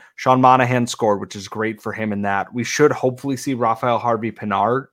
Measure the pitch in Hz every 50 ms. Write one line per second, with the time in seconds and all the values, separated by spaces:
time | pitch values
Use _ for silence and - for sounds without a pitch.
0 | - _ _ - - 135 127 127 127 127 127 127 127 120 127 123 120 117 - -
1 | 123 107 101 98 101 92 - 104 95 95 - 107 110 110 113 107 - 113 101 104
2 | 110 110 104 101 101 101 98 98 95 - - 123 117 - - - 147 147 131 -
3 | - 131 123 123 - 139 135 123 - 143 135 117 120 113 113 - - 123 120 107
4 | - 120 117 110 110 113 107 - - 104 98 98 101 110 120 135 135 -